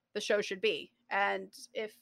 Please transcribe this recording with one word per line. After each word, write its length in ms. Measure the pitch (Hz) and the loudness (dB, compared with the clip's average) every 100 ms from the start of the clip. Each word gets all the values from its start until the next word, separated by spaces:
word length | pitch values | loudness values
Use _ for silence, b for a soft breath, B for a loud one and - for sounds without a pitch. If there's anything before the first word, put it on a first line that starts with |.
| _ | _
the 60 | 208 | -6
show 200 | - 208 | 0 2
should 180 | 208 190 | 2 0
be. 320 | 220 156 - _ - | 0 0 -6 _ -2
And 420 | 196 202 196 190 - - | 2 2 0 -6 -16 -12
if 220 | - 214 - | -8 -8 -8